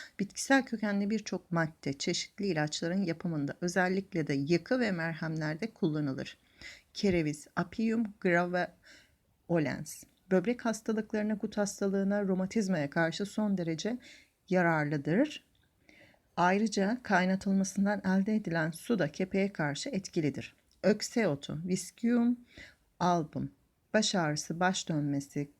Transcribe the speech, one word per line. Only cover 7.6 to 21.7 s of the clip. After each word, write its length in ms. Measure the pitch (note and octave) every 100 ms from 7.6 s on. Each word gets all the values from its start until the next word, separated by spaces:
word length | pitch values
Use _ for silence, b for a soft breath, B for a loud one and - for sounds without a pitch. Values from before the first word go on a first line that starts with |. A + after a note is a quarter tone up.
| F3 - A3+ A3+ A3 -
graveolens. 1800 | F#3+ E3+ F3+ F3+ F3 - - - _ _ _ _ _ E3+ C#3+ C3 D3+ - - _ _
Böbrek 340 | F#3 F#3 A#3+
hastalıklarına, 720 | A#3 A3 - A3 G#3+ G#3+ G#3
gut 220 | G#3+ G#3+ G#3+
hastalığına, 680 | G3+ - G3+ G3 G3 G3+
romatizmaya 680 | G3 F#3 F#3+ A3 F#3+ F3+ C#3+
karşı 360 | E3+ E3 D#3+ G3+
son 320 | - G#3+ G3
derece 400 | E3 D#3+ G3+ A#3+ B B B _ _
yararlıdır. 960 | F#3 E3+ D#3+ D3 D3+ C#3+ F3+ D4 - - _ _ _ b b b b _ -
Ayrıca 640 | F3 G3 A3 G#3 G3 B3
kaynatılmasından 1000 | - F#3 F#3 F#3+ G3 F#3+ F#3+ - G3 G#3
elde 300 | F#3+ F#3+ F#3+
edilen 360 | A3 G#3+ E3 D#3+
su 280 | E3+ - A#3
da 140 | D3
kepeğe 400 | - F#3 G3 G3
karşı 360 | G3+ D3+ C#3+ -
etkilidir. 680 | A3 - - D3 B2+ - - _ _
Ökse 460 | F#3 G#3+ - B3 G3+
otu, 320 | C#3 - D3+
Viscium 760 | F3+